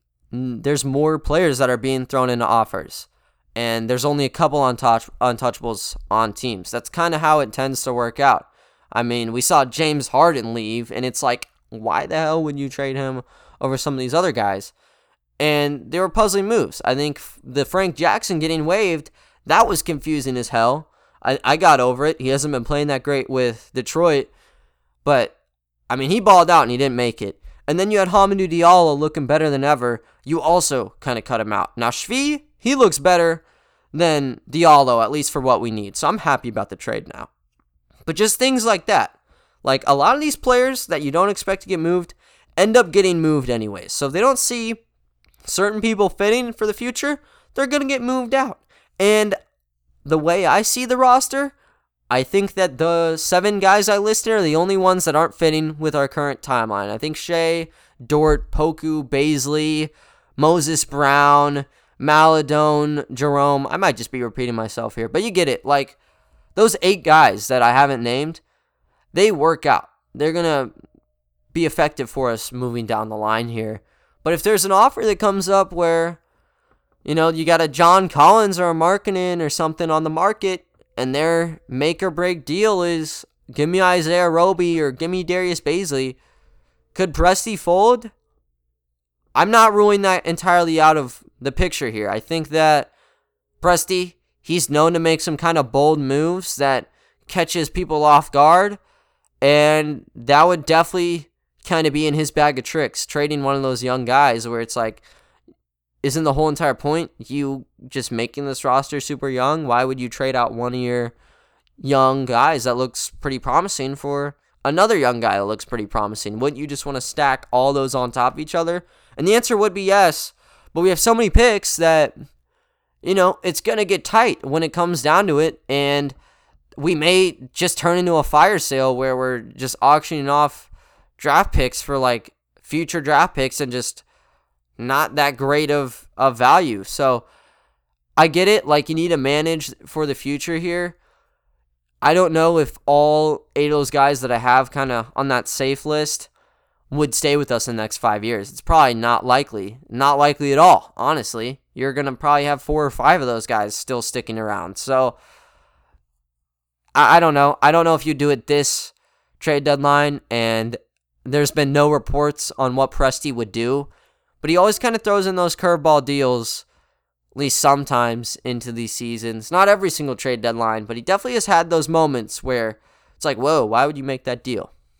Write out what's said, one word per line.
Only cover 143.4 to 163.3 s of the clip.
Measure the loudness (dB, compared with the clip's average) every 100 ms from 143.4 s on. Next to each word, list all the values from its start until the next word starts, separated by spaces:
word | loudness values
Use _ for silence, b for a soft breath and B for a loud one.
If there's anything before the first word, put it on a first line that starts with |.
| _
eight | -2 0
of |
those | 0 0
guys | 2 2 0
that | -2
I | -2
have | 2 2 2
kinda | -4 -4 -6 -6
on | -6 -2
that | -2 -4
safe | -4 -4 -4
list | -4 -4 -4 -8 -12 _ _ _ _ _ -8
would | -2 -2
stay | 0 0 0
with | 0
us | -4 -4
in | -6
the |
next | -6 -4
five | -2 -2
years. | -4 -6 -8
It's | -8
probably | 2 4 4
not | 2 0 0
likely. | 2 0 0 -8 -10 -14 -12
Not | 0 2 4
likely | 2 2 0
at | 6
all, | 8 6 2 -4
honestly. | -2 -2 -4 -8 -8 -10 _
You're | -8 -6
gonna | -4 -6
probably | -4 0 0
have | 0 -4
four | -4 -4
or | -4
five | 2 4 4
of | 0
those | -4 -4
guys | -4 -4
still | -8 -8 -8
sticking | -6 -8 -8 -8
around. | -6 -6 -8 -10
So, | -2 0 0 b b b b b b b b _ _ _ _ _ _ _ _ _ _
I, | 4 6 6
I |
don't | 6
know. | 4 2 4
I | 4
don't | 4
know | 4
if | 2
you | -2
do | -2 0
it | 0 0
this | 0 0 -4 -8 _ _ _ _ _
trade | -2 0
deadline, | 0 0 2 2 2 -4 -6
and | -4 -2 -2 -4 -8 _ _ _ _
there's | -4 -2 0
been | 0 0
no | 2 4
reports | 2 -2 -2 -2 -4 -8 -4
on | -2 -2
what | -2
Presti | 0 -2 -2 -6